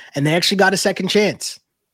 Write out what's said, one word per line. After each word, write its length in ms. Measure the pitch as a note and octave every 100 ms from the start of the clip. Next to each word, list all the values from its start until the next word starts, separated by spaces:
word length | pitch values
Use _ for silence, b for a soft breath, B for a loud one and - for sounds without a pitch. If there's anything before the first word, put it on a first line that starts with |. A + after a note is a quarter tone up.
| B
And 120 | C#3+ D3
they 80 |
actually 240 | E3+ - G3
got 160 | F#3+
a 40 | F#3+
second 300 | G3+ F#3 F#3
chance. 500 | G#3 G3+ B2+ - - _ _ _